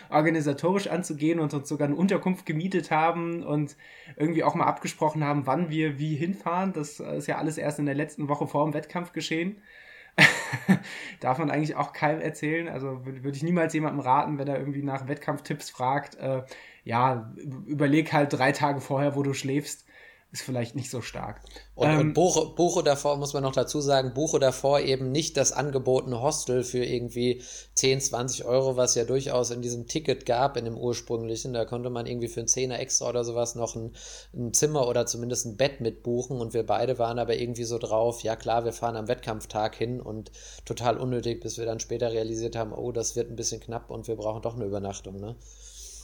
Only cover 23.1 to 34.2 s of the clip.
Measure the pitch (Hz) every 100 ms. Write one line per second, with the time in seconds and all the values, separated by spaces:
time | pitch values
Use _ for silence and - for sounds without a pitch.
23.1 | 143 143 139 135 135 123 151 139 139 131
24.1 | 123 151 160 135 127 135 143 139 131 131
25.1 | 135 156 - 127 - 143 135 123 127 135
26.1 | 120 135 151 - 127 123 123 123 123 120
27.1 | 120 123 123 - - - - 131 131 -
28.1 | 117 131 123 - 127 135 127 123 123 117
29.1 | 131 139 127 117 120 120 120 120 - -
30.1 | 127 - 120 135 127 117 117 123 120 -
31.1 | 117 113 113 135 120 110 120 123 123 120
32.1 | 120 117 120 117 - 131 123 131 - 123
33.1 | 120 120 117 117 120 117 117 113 - -
34.1 | -